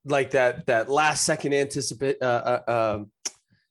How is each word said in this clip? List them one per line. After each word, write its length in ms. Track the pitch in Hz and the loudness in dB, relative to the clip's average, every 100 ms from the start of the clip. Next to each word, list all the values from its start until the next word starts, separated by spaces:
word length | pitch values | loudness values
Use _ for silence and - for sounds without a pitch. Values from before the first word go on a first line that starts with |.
like, 280 | 139 139 127 | -2 -2 0
that, 340 | 135 123 123 - | 2 2 0 0
that 240 | 117 113 | 0 2
last 340 | 143 151 147 | 2 2 2
second 280 | - 156 147 | 0 -2 0
anticipa-, 680 | 143 139 143 127 120 139 135 | 0 0 -4 -6 -4 -4 -2
uh, 400 | 127 120 123 123 - | 0 0 0 -2 0
uh, 280 | 117 110 104 | 0 0 -2
um, 140 | 104 _ - - _ _ _ | -8 _ -14 -14 _ _ _